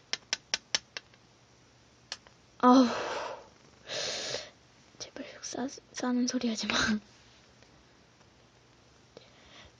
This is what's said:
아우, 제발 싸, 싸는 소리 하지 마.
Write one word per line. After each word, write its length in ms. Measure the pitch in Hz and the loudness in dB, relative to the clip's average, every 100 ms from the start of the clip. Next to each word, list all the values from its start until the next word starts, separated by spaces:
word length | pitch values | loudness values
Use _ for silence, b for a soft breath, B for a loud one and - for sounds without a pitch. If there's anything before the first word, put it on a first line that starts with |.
| - - - - - - - - - - - - - - - - - - - - - - - - - - | -8 -10 -6 -10 -6 -10 -6 -8 -8 -16 -20 -20 -20 -20 -20 -20 -20 -20 -20 -20 -16 -16 -16 -20 -20 4
아우, 260 | 247 262 240 B B B B B B - - - B B B B B B B - - - - - | 8 8 8 B B B B B B -20 -20 -20 B B B B B B B -18 -20 -20 -20 -18
제발 260 | - - - - | -14 -12 -14 -12
싸, 260 | - - 262 - - | -10 -6 -6 -8 -16
싸는 360 | - 247 247 247 | -6 0 2 2
소리 220 | 254 240 | 0 -2
하지 180 | 220 208 | -2 0
마. 80 | 233 - 214 - - - - - - - - - - - - - - - - - - - - - - B B B B B | 0 2 0 -4 -20 -20 -20 -20 -20 -20 -20 -20 -20 -20 -20 -20 -20 -20 -20 -20 -20 -20 -20 -20 -20 B B B B B